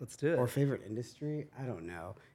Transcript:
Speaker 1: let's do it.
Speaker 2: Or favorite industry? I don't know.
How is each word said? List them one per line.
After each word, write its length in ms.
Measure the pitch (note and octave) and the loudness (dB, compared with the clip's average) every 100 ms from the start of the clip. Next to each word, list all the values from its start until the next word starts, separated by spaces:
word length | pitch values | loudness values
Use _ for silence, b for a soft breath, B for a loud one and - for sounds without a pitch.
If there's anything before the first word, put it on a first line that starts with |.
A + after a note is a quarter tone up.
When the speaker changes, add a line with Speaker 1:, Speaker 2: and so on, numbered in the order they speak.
Speaker 1:
let's 160 | A#2+ - | -12 -2
do 120 | C#3+ | 2
it. 20 | D#3+ | 4
Speaker 2:
Or 80 | B2 | 4
favorite 360 | C#3 C#3 B2 G2 | 4 4 2 -2
industry? 600 | A2 B2 - D3+ D3+ C#3 - | -6 -6 -6 -4 -4 -6 -8
I 60 | |
don't 220 | C3 G2 E2 | -6 -6 -6
know. 280 | F2 E2+ - b | -8 -8 -10 b